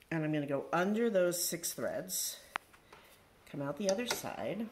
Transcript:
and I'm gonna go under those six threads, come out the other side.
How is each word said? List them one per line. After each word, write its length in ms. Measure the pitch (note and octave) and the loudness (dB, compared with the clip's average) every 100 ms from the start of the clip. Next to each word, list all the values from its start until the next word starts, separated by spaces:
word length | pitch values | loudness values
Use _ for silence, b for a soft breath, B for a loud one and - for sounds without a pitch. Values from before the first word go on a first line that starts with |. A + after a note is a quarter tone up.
| - | -4
and 140 | E3 | 0
I'm 80 | D3+ | 2
gonna 140 | D3+ C#3+ | 2 2
go 200 | C#3 - | 0 2
under 380 | E3+ F#3+ G#3+ A#3 | 2 4 4 4
those 320 | F#3+ F3 F3 | 6 4 4
six 300 | - E3+ - | 0 0 -4
threads, 640 | - G#2 F2+ F#3 - - - - - - - B B B B - - - | -2 -2 -2 -4 -4 -4 -6 -8 -8 -8 -20 B B B B -20 -20 -12
come 100 | D3 | -8
out 160 | C#3 C#3+ | -6 -2
the 140 | G3 | 0
other 160 | G3 A#3+ | 2 0
side. 600 | - - - A2+ G3 A3 | -4 -6 -6 -4 -4 -6